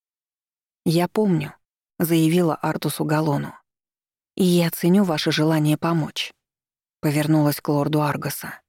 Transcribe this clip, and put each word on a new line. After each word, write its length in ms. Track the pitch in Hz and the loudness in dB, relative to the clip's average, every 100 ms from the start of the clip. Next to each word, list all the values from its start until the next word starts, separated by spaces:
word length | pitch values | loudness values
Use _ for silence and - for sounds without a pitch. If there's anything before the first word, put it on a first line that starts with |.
| _ _ _ _ _ _ _ _ | _ _ _ _ _ _ _ _
«Я 240 | - 165 175 | -2 0 0
помню», 460 | - 214 165 151 - _ _ _ - | 0 2 0 -2 -14 _ _ _ -6
заявила 580 | 160 165 160 175 170 143 | 0 2 4 2 0 -2
Артусу 500 | 160 165 156 - 151 | -4 -4 -6 -4 -2
Галону. 500 | 151 156 147 - - _ _ _ _ _ _ _ - | 0 0 -2 -6 -14 _ _ _ _ _ _ _ -2
«И 80 | |
я 260 | 185 175 165 | 2 2 0
ценю 360 | - 170 190 185 | 0 2 4 2
ваше 260 | 151 160 | 0 -2
желание 460 | 147 156 156 151 151 | 0 2 2 2 0
помочь», 560 | 165 170 - - - _ _ _ _ _ _ _ | 0 -2 -4 -8 -12 _ _ _ _ _ _ _
повернулась 600 | 151 147 151 156 147 143 | -2 -2 2 2 2 -2
к 80 | - | -2
лорду 320 | 147 147 151 | -2 0 0
Аргаса. 580 | 147 143 151 - - - | -2 -4 -8 -10 -14 -16